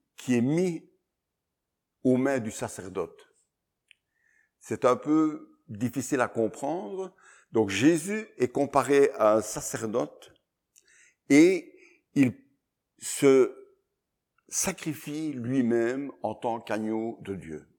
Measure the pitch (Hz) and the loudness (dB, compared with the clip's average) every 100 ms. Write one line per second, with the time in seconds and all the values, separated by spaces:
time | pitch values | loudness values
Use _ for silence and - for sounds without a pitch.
0 | _ - - 120 123 160 185 160 - _ | _ -12 -2 0 2 0 0 -4 -12 _
1 | _ _ _ _ _ _ _ _ _ _ | _ _ _ _ _ _ _ _ _ _
2 | 127 127 135 135 110 - 113 - 95 95 | 0 2 2 -2 -4 -8 -10 -10 -8 -6
3 | 82 - _ _ _ _ _ _ _ _ | -6 -10 _ _ _ _ _ _ _ _
4 | _ _ _ _ _ _ - 107 123 123 | _ _ _ _ _ _ -10 0 2 2
5 | 143 156 156 151 - _ - 104 120 135 | 2 2 2 -2 -12 _ -16 -6 -4 -4
6 | 123 139 117 - 110 - 139 170 208 190 | -4 -2 0 0 -4 -4 -8 -8 -10 -10
7 | 190 - _ - _ 113 104 98 135 165 | -12 -16 _ -20 _ 0 0 4 4 4
8 | 170 214 214 - 127 - 139 143 123 139 | 0 -6 -8 -4 -2 0 0 0 4 4
9 | 139 - 107 107 107 147 135 123 113 113 | 4 4 4 4 0 -8 -8 -8 -4 -4
10 | 147 - - _ _ _ _ _ _ _ | -6 -10 -20 _ _ _ _ _ _ _
11 | _ _ - 139 170 190 - - - _ | _ _ 4 6 6 4 -4 -18 -20 _
12 | _ - 127 - _ _ _ _ _ _ | _ 0 2 0 _ _ _ _ _ _
13 | - - 143 135 120 - - _ _ _ | -12 2 6 6 4 0 -20 _ _ _
14 | _ _ _ _ _ - - 175 - 147 | _ _ _ _ _ -6 -6 -6 -8 -8
15 | - 151 156 131 117 135 120 117 117 131 | -10 -8 -8 -8 -2 0 2 2 0 -2
16 | 139 - 107 107 123 113 - 107 110 110 | -8 -8 -8 -6 -6 -6 -6 -6 -4 -4
17 | 113 113 92 98 80 76 - | -6 -8 -10 -10 -10 -14 -16